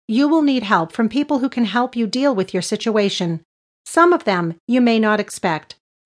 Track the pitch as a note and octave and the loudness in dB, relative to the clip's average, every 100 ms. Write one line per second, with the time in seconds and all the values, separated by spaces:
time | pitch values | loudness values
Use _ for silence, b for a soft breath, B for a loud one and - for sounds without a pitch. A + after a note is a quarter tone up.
0 | - A3 C#4+ D#4+ D4 C4 G3+ G3 E3 - | -4 0 2 4 2 0 0 0 0 -2
1 | A3+ B3+ D4 C#4+ C4 - A3 G#3 B3+ A#3+ | -2 0 -2 0 -2 -2 -2 0 -2 -2
2 | A3+ B3+ C#4 A3 F#3 F#3 - G#3+ A#3 G#3+ | -2 0 0 0 -2 -4 -4 -4 -2 0
3 | G3+ - F3 E3 - _ _ _ - - | 0 -2 -4 -4 -8 _ _ _ -4 2
4 | F4 F4 A#3 F3+ E3+ E3 - B3+ A#3+ A3+ | 4 4 0 -2 -2 -6 -2 2 4 4
5 | A3 G#3+ G#3 - F#3+ D#3 - - _ _ | 2 0 -2 -6 -4 -4 -6 -20 _ _